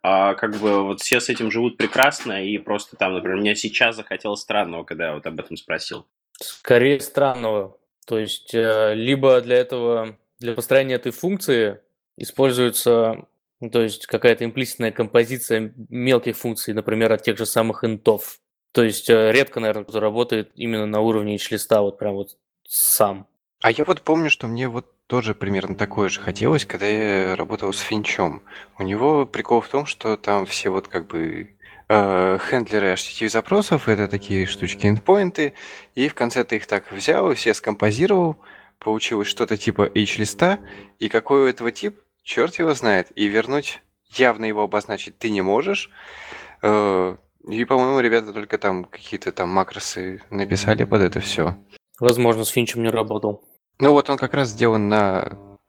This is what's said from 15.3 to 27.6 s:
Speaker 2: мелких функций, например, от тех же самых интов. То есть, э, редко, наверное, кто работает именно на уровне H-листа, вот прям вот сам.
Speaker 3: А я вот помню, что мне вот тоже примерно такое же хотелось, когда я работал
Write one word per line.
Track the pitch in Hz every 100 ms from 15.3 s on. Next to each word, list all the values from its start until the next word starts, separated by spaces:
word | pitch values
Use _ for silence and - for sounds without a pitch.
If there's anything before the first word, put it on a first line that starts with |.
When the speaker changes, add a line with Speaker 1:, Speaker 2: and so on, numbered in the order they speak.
| 127 - 113 110 127 110
Speaker 2:
мелких | 120 123 123 120 110
функций, | 123 110 -
например, | 107 - 110 110
от | 110
тех | - 104
же | 113
самых | - 113 110
интов. | 117 107 - 104 - - _ _ _
То | -
есть, | 113 104 -
э, | 113 110
редко, | 120 135 -
наверное, | 110 107
кто | 101 110
работает | 107 110 120 110 104
именно | - 117 110 107
на | 107
уровне | 110 110 104
H-листа, | 104 - 110 - 110
вот | 101 -
прям | 104
вот | 98 98 - _ _ _
сам. | - - - 104 98 101 _ _ _
Speaker 3:
А | -
я | 117
вот | 151 180
помню, | - 160 156
что | - 117
мне | 117 127
вот | 117 - _ _
тоже | 123 110
примерно | 104 98 95 92
такое | 92 101 - 95
же | -
хотелось, | - 92 113 151
когда | - 90 101
я | 107 107 98 95
работал | 92 98 110